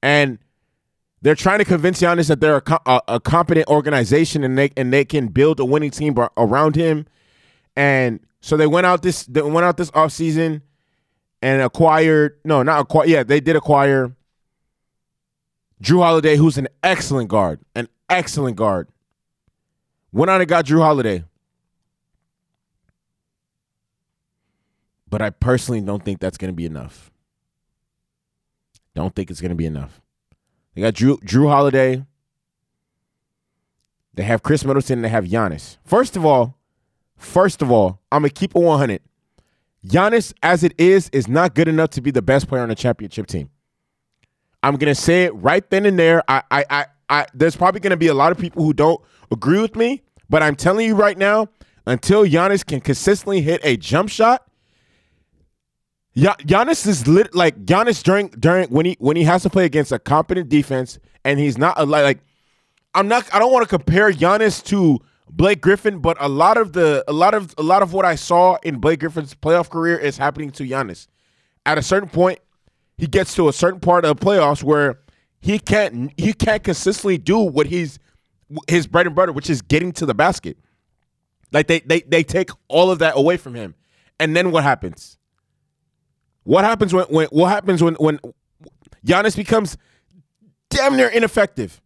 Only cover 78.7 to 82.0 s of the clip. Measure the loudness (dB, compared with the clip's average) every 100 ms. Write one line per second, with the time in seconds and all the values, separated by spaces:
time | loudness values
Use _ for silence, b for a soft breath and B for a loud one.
78.7 | -2 0 0 0 0 -2 -2 -4 -6 0
79.7 | -2 -2 -6 -6 0 0 0 -10 -16 _
80.7 | _ _ _ _ _ _ _ _ -2 0
81.7 | -2 0 -2